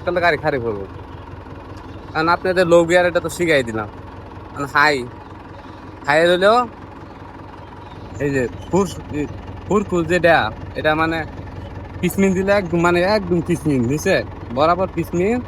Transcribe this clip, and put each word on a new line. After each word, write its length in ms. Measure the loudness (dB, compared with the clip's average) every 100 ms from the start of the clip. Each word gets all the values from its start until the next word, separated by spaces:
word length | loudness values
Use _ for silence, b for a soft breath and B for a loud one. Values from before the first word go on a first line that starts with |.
| 2
করলে 160 | 2
গাড়ি 160 | 2 2
খারাপ 240 | 0 0
হবো। 240 | -2 -4 -6 -12 -14 -14 -14 -14 -14 -16 -16 -16 -14 -14 -8
কারণ 160 | -2 2
আপনাদের 380 | 2 2 2 6
লো 180 | 6 8
গিয়ার 200 | 6 4
এটা 140 | 2
তো 100 | -2
শিখাই 340 | -2 2 4
দিলাম। 240 | 2 -2 -6 -10 -16 -16 -16 -16 -14
মানে 140 | -8 -2
হাই, 300 | 4 4 4 -2 -12 -18 -18 -16 -18 -18 -18 -16 -10 0
হাই 220 | 4 4
হলেও 400 | 4 6 4 2 -6 -16 -16 -16 -16 -16 -16 -16 -16 -18 -18 -16 -16 -12 -4
এই 100 | 0
যে 160 | 0 -2 -4 0
ফুস-, 560 | 2 2 -2 -8 -6 -6 -6 -12 -12 0
ফুরকুস 400 | 0 2 -2 2
যেটা, 440 | 4 6 6 4 -2 -10 -2
এটা 200 | 0 2
মানে 300 | 2 0 -6 -10 -12 -12 -12 -12 -12 -4
কিসমিন 320 | -2 2 2
দিলে 180 | 2 2
একদম, 280 | 2 2 2
মানে 200 | 4 4
একদম 400 | 4 2 2 0
কিসমিন, 460 | 0 0 2 2 2
বুঝছে? 360 | 0 2 2 0 -8 -6 2
বরাবর 320 | 2 4 0 -2
কিসমিন, 460 | -2 0 2 0